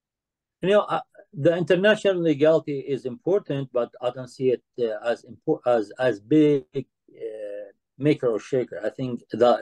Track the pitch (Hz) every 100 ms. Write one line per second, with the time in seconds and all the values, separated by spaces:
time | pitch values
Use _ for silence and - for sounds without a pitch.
0 | _ _ _ _ _ _ 175 208 - 160
1 | - - - - 147 170 160 180 202 208
2 | 202 180 165 139 151 160 - 143 135 131
3 | 127 120 - 202 202 139 131 123 117 -
4 | 123 127 127 - 127 120 - - 117 107
5 | 117 113 - 107 - - 123 123 104 -
6 | 127 101 107 156 151 143 - 139 135 _
7 | _ - 113 107 104 101 101 _ _ _
8 | 143 139 123 104 - 131 123 85 107 -
9 | 127 120 - 113 120 120